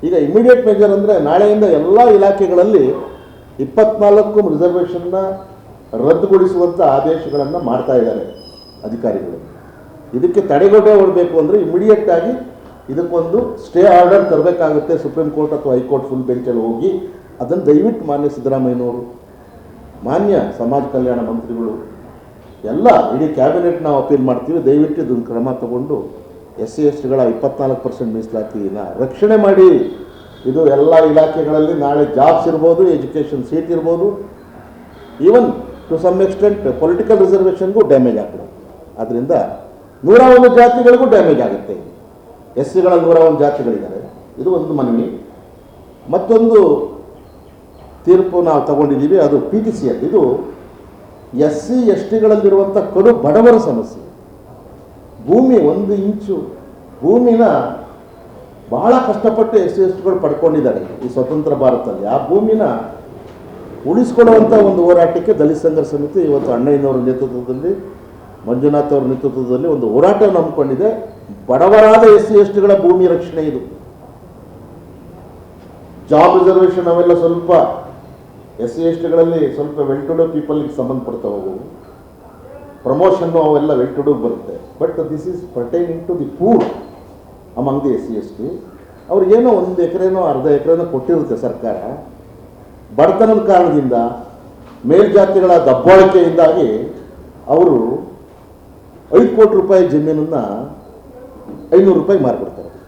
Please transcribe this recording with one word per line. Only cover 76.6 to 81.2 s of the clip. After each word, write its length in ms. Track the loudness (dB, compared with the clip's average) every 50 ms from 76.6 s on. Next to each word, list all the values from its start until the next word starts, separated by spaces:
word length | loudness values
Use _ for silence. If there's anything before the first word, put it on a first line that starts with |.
| 4 4 2 0 0 0
ಅವೆಲ್ಲ 260 | 2 2 4 2 2
ಸ್ವಲ್ಪ 380 | 2 2 0 -2 -2 -2 2 2 2 2 0 -4 -10 -12 -16 -20 -20 -20 -20 -20 -20 -20 -20 -20 -20 -20 -20 -14 -10
ಎಸ್ 120 | -10 -8 -6
ಸಿ, 80 | -4
ಎಸ್ 180 | -4 -4 -4 -4
ಟಿಗಳಲ್ಲಿ 540 | -6 -4 0 0 0 2 0 -2 -2 -2 -4
ಸ್ವಲ್ಪ 260 | -6 -8 -8 -6 -6
well 320 | -4 -4 -4 -6 -4 -6
to 60 | -2 -2
do 160 | -2 -2 -2
ಪೀಪಲ್‌ಗೆ 440 | -8 -6 -4 -4 -6 -6 -6 -6 -8
ಸಂಬಂಧಪಡ್ತಾವೆ 560 | -6 -6 -6 -8 -8 -10 -12 -10